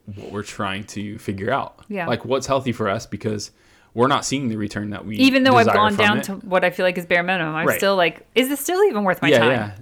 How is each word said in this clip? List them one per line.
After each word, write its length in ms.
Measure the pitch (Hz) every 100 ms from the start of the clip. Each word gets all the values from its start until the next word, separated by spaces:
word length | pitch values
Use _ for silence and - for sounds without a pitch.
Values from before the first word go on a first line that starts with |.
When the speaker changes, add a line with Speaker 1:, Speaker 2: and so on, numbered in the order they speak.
| - 98
Speaker 1:
what 160 | -
we're 120 | 101
trying 420 | 104 - 101 95 104
to 320 | 107 104 101
figure 340 | - 101 104
out. 320 | 131 101 - -
Speaker 2:
Yeah. 200 | 202 170
Speaker 1:
Like, 180 | 117 131
what's 220 | 135 135
healthy 240 | 135 127
for 160 | 113 107
us, 160 | 104 -
because 460 | 98 110 107 - _ _ _ _
we're 140 | 113 127
not 160 | 131
seeing 240 | - 135 131
the 80 | 110
return 360 | 101 - 104
that 140 | 101 95
we 120 | 110
Speaker 2:
Even 260 | 262 262
though 140 | 262 247
I've 80 | 220
Speaker 1:
desire 100 | 202
Speaker 2:
gone 200 | 214 202
Speaker 1:
from 100 | 208
Speaker 2:
down 120 | 208
Speaker 1:
it. 40 |
Speaker 2:
to 100 | - 196
what 280 | 202 185
I 60 | 180
feel 160 | 180 185
like 120 | 180
is 80 | 170
bare 180 | 175
minimum, 300 | 175 185 160
I'm 140 | 156 160
Speaker 1:
Right. 100 | -
Speaker 2:
still 200 | 196 196
like, 280 | 170 - - -
"Is 120 | 262
this 140 | 285
still 200 | - 359 415
even 180 | 214
worth 180 | 196 170
my 60 | 165
Speaker 1:
Yeah, 120 | 131
Speaker 2:
time?" 120 | 113
Speaker 1:
yeah. 200 | 127 104 101